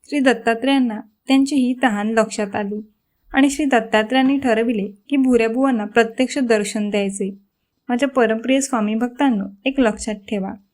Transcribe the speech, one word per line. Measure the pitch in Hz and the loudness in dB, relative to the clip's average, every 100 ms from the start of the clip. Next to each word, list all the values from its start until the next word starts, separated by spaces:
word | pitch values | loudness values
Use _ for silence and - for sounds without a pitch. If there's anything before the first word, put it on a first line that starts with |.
| _ | _
श्री | 285 | 0
दत्तात्रेयांना | 262 233 226 226 262 277 247 214 - _ - | 2 2 0 -2 0 2 0 -4 -12 _ 0
त्यांची | 269 269 285 | 2 2 2
ही | 247 254 | 0 0
तहान | 254 202 208 | 0 0 0
लक्षात | 226 214 - 202 208 | 0 0 -2 -4 -4
आली | 202 208 214 _ _ _ _ | -4 -6 -10 _ _ _ _
आणि | 269 277 | 2 2
श्री | 277 | 2
दत्तात्रेयांनी | 294 247 214 214 214 262 262 277 | 2 2 2 0 2 2 2 2
ठरविले | 269 220 233 220 196 - _ | 0 0 0 -2 -4 -10 _
की | 277 | 0
भुऱ्याबुवांना | 262 240 226 233 269 240 | 2 4 2 0 0 0
प्रत्यक्ष | 208 233 226 226 254 294 | 0 2 0 0 -2 0
दर्शन | 240 220 208 220 208 | 0 0 0 -4 -2
द्यायचे. | 208 196 196 196 196 _ _ _ _ - | -2 -2 -2 -4 -6 _ _ _ _ -4
माझ्या | 247 269 | -2 -2
परमप्रिय | 262 226 220 247 269 | 0 0 0 0 0
स्वामी | 262 240 214 | 0 -2 -2
भक्तांनो, | 220 240 247 277 214 196 - | -2 -4 0 0 0 -4 -6
एक | 269 269 | -6 0
लक्षात | 233 214 - | 0 0 -8
ठेवा | 208 - 208 196 - _ | -8 -6 -6 -6 -10 _